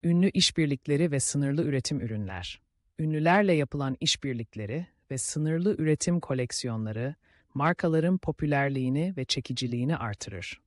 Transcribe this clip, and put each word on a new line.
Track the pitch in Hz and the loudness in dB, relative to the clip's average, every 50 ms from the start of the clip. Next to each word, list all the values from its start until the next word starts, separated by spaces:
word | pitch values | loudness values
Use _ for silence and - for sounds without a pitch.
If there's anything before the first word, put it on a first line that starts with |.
| - | 2
Ünlü | 170 170 175 180 196 | 4 4 6 4 4
işbirlikleri | - 190 180 - - - 160 147 143 131 _ - 143 143 165 175 | 4 4 2 2 2 2 0 0 0 -2 _ 0 2 2 2 2
ve | 143 139 | 2 0
sınırlı | - - - 147 143 135 139 147 170 | -2 0 0 0 0 0 0 0 0
üretim | 151 139 135 120 - 156 139 | 0 0 -2 -2 -2 -4 -4
ürünler. | - 117 113 107 104 92 95 92 90 - - - _ _ _ _ _ _ _ _ | -4 -4 -4 -4 -6 -6 -6 -8 -8 -10 -12 -16 _ _ _ _ _ _ _ _
Ünlülerle | 156 156 156 151 151 170 175 202 208 196 175 | -2 -2 0 2 4 4 6 6 6 4 4
yapılan | 156 143 131 - 147 139 135 135 - | 4 2 0 -2 -4 -2 -2 -2 -2
işbirlikleri | - - - - - 139 127 120 117 - _ 110 107 101 117 156 180 - _ _ _ _ | -2 -2 -2 -2 -4 -6 -4 -4 -6 -8 _ -10 -8 -6 -6 -6 -8 -8 _ _ _ _
ve | 135 127 | -8 -6
sınırlı | - - - 151 151 151 160 165 175 202 208 | -6 -6 -4 -2 0 0 0 2 2 0 0
üretim | - 160 156 156 - - - 175 175 | 2 2 2 2 2 2 0 0 0
koleksiyonları | - - 143 131 127 120 - - - 127 117 110 110 107 107 110 117 135 156 _ _ _ _ _ _ _ _ | 0 -2 -2 -2 -2 -2 -4 -6 -4 -4 -4 -4 -4 -4 -4 -4 -4 -4 -6 _ _ _ _ _ _ _ _
markaların | 135 139 160 175 - - 170 160 160 160 175 190 185 | 0 2 2 2 2 2 2 2 4 4 4 2 0
popülerliğini | - - 156 _ - 147 143 143 139 139 139 135 131 127 131 143 165 185 190 | 0 -4 -4 _ 0 0 2 2 2 0 0 0 0 0 0 0 0 -2 -2
ve | 170 131 | -4 -4
çekiciliğini | - - - 127 - 127 120 127 123 120 120 123 135 165 | -4 -4 -6 -4 -6 -6 -4 -4 -4 -2 -2 0 0 0
artırır. | 151 - 113 101 - - - 95 90 87 - - - _ | -2 -2 -6 -6 -8 -10 -10 -10 -10 -10 -10 -14 -16 _